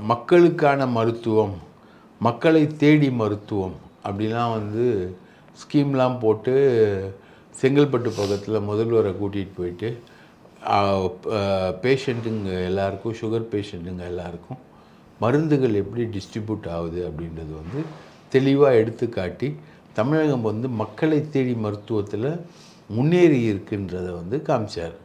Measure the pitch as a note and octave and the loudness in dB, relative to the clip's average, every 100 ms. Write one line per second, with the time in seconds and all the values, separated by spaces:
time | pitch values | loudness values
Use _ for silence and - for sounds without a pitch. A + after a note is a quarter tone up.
0 | G#2+ A#2+ - F3 F3 D3+ D3 C#3 C3 A#2 | 0 0 6 8 8 6 2 2 0 2
1 | A2+ A2+ A#2 A2 G2+ F#2 - - - - | 0 0 0 2 2 -2 -14 -20 -20 -20
2 | - - G#2 F#3+ E3 D#3+ D3+ D3+ D3 D3+ | -20 -2 -2 2 4 4 4 4 6 6
3 | C#3+ B2 G#2+ G2+ - G#2 F#2 F2+ - - | 4 2 -2 -2 -4 -4 -4 -8 -18 -12
4 | - G2 A2 A2+ A#2+ A2+ G#2 G#2+ B2 G#2+ | -8 -4 -2 -2 -2 -2 -4 -2 0 0
5 | F2+ F2+ - - - - - D3+ C#3+ C3+ | -4 -10 -20 -20 -20 -20 -2 0 2 2
6 | B2+ B2 A2 G#2+ B2+ C3 C#3 A#2 G#2+ G2 | 2 2 2 2 2 4 4 4 2 2
7 | F#2+ G2 - - - - C3 C#3 C#3+ B2+ | -6 -12 -20 -20 -20 -2 2 4 4 2
8 | A#2 G#2 G2+ G2+ G2+ G#2+ G2+ G#2 A2 A#2 | -2 -2 -2 -2 -2 -2 0 -2 2 2
9 | G2+ F#2 G2+ G2 F2+ F#2+ F2 F2 A2 A#2+ | 2 0 -4 -4 -8 -6 -8 -6 -8 -8
10 | - - - - - - - G#2 G2+ G2 | -14 -20 -20 -20 -20 -14 -2 0 2 0
11 | F#2 - - A2 G2 F#2+ F#2 F2+ B2 C3+ | -2 -4 -6 -2 0 0 -2 -2 0 0
12 | - A#2 A2+ A2 G2 F#2 F2+ F#2+ G2 F#2+ | 0 -4 -4 -4 -4 -4 -2 -2 -2 -4
13 | A#2 A2 A2+ A2+ A2+ G#2 G2 F#2 E2+ F2+ | -8 -6 -4 -4 -4 -6 -6 -10 -10 -10
14 | F2 F2+ F2 E2+ - C3 - - - - | -8 -8 -8 -12 -14 -16 -18 -20 -20 -20
15 | - - A2 C#3+ D#3+ D3 B2+ G#2 G2+ A2+ | -20 -4 0 2 2 2 2 0 -2 -4
16 | A#2 G2+ - A2+ G#2 G#2 E2+ E2+ E2+ E2+ | -4 -6 -8 -10 -6 -6 -6 -6 -6 -6
17 | F2+ D#2 E2 D#2+ D#2 D#2 D#2+ C3 D#3+ - | -6 -8 -10 -10 -12 -12 -10 -8 -10 -12
18 | - - - C3 C3+ C#3 C#3+ A#2+ A2 A2 | -20 -20 -2 2 4 4 6 6 2 -2
19 | A#2 - F#2 F2+ C3 D3 - - - - | -4 -4 -6 -4 -8 -8 -16 -20 -10 -4
20 | A#2 D#3 D#3 B2+ A2 G#2 B2+ A#2 G#2+ - | 0 2 2 0 -2 -4 -4 -4 -6 -2
21 | D#3+ D#3 D3+ C#3 B2+ A2+ G#2+ G2+ - A2 | 0 0 0 -2 0 -2 -2 -6 -4 -4
22 | G2+ G#2 B2+ F3 E3 - - - - G#2 | -2 -4 -4 -6 -10 -20 -20 -20 -8 0
23 | D3 F3+ E3+ C#3 A2+ G2 - G#2 F#2+ F2+ | 2 6 6 6 2 -2 -4 -6 -4 -6
24 | F2+ F2 F2 C3 D3+ C3+ G2+ - E2 - | -6 -8 -6 -6 -2 -2 -2 -8 -10 -12